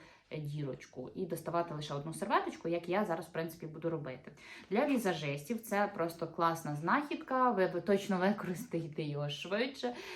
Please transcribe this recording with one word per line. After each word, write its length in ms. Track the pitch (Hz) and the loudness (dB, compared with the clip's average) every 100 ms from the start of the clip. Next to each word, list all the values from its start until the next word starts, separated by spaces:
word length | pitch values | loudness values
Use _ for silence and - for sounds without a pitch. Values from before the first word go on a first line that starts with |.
| - - - | -14 -20 -10
е, 80 | 156 | -6
дірочку 720 | 147 151 135 - - - 127 | -4 -2 -4 -4 -10 -10 -10
і 120 | 185 180 | -6 -4
доставати 480 | 160 - 170 170 | -4 0 0 0
лише 200 | 151 - | -2 -4
одну 200 | 143 156 | -4 -4
серветочку, 540 | 160 208 339 359 - 165 | -4 2 2 2 -4 -2
як 200 | 170 175 | -2 2
я 160 | 190 | 2
зараз, 220 | 175 165 175 | 2 0 -2
в 60 | |
принципі, 340 | 165 165 - 165 | -4 -4 -6 -10
буду 240 | 156 165 | -4 -2
робити. 420 | 160 143 127 - - - - - | -2 -4 -10 -14 -18 -18 -16 0
Для 160 | 208 285 | 4 4
візажистів 760 | 254 196 160 147 143 - 226 | 4 2 0 0 -4 -4 -6
це 300 | - 202 202 | 0 2 2
просто 320 | 165 165 - 165 | 2 -2 -2 -4
класна 480 | - 170 160 151 | 2 4 4 -2
знахідка, 760 | 147 170 262 294 - - 262 254 | -2 2 2 2 -6 0 4 4
ви, 160 | 196 180 | 6 4
ви 140 | 175 | 2
точно 380 | 170 196 202 180 | 2 2 4 4
використаєте 840 | 190 208 180 175 - 165 156 - | 4 2 -2 -4 -2 -4 -2 -4
його 280 | 151 143 147 | -2 -2 -2
швидше. 640 | 143 175 208 269 - 247 247 - | -4 -2 0 0 -2 -4 -4 -10